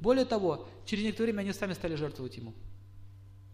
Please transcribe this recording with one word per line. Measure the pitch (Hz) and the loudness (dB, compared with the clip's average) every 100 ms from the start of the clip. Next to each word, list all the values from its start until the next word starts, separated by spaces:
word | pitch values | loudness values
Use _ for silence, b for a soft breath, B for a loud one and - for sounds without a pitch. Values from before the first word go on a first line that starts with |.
Более | 185 262 | 4 6
того, | 254 220 180 143 B B | 6 4 4 2 B B
через | - 208 | -2 0
некоторое | 214 214 226 | 2 2 2
время | 208 | 2
они | 196 | 0
сами | 196 202 | 0 -2
стали | 175 175 | 0 -2
жертвовать | 151 151 - 127 - | 0 -2 -2 -8 -6
ему. | 113 - - - - - - - - - - | -10 -10 -12 -12 -16 -16 -16 -16 -18 -20 -18